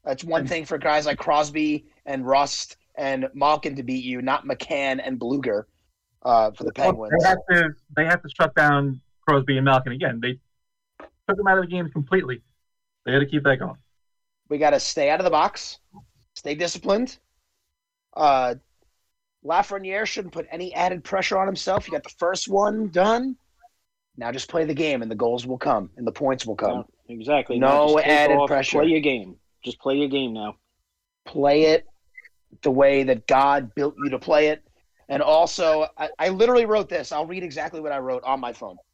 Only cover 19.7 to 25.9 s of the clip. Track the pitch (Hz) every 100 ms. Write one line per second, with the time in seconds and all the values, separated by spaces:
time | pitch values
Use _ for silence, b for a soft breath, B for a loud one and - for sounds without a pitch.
19.7 | 196 190 196 220 - 185 165 - 165 180
20.7 | - 180 180 - 190 185 196 190 190 -
21.7 | 202 - 151 - - 175 185 - 196 208
22.7 | 220 214 170 202 233 262 254 _ _ _
23.7 | _ _ _ _ - 117 127 - 170 151
24.7 | 139 156 131 113 110 117 120 123 123 143
25.7 | 113 92